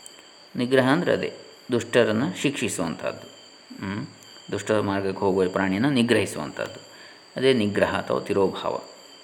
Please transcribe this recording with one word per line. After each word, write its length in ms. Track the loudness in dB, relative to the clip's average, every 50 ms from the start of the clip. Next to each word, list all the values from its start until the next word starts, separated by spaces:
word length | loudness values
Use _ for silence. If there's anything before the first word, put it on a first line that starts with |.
| -20 -20 -20 -20 -20 -20 -20 -20 -20 -12 -6
ನಿಗ್ರಹ 340 | -6 -2 2 4 4 4 4
ಅಂದರೆ 240 | 2 2 2 2 2
ಅದೇ 240 | 0 0 -4 -6 -10 -16 -20 -20 -18 -6 -2 -2
ದುಷ್ಟರನ್ನು 640 | -2 -2 2 2 4 4 4 2 0 0 -2 -2
ಶಿಕ್ಷಿಸುವಂಥದ್ದು. 920 | -2 -2 -2 -2 -2 -4 -4 -2 -2 -4 -4 -4 -6 -6 -8 -8 -8 -14 -20 -20 -20 -20 -20 -20 -20 -20 -20 -14
ಹ್ಮ್? 320 | -10 -8 -6 -6 -6 -8 -10 -14 -18 -20 -20 -20 -20 -10 -8
ದುಷ್ಟ 200 | -8 -6 -2 0 0 0 2
ಮಾರ್ಗಕ್ಕೆ 380 | 0 0 -2 -2 -2 -2 0
ಹೋಗುವ 280 | 0 2 2 2 2 2
ಪ್ರಾಣಿಯನ್ನು 420 | 0 0 0 0 0 2 2 2
ನಿಗ್ರಹಿಸುವಂಥದ್ದು, 920 | 4 4 4 4 4 4 2 0 -4 -6 -8 -8 -6 -8 -8 -8 -8 -14 -20 -20 -20 -20 -20 -20 -20 -20 -20 -14 -6
ಅದೇ 160 | 0 2 4 4
ನಿಗ್ರಹ 440 | 4 2 2 2 2 2 2 0
ಅಥವಾ 240 | -2 -2 -2 -2 -2
ತಿರೋಭಾವ. 600 | -2 0 2 2 2 2 0 -2 -4 -4 -4 -6 -8 -12 -20 -20 -20 -20 -20 -20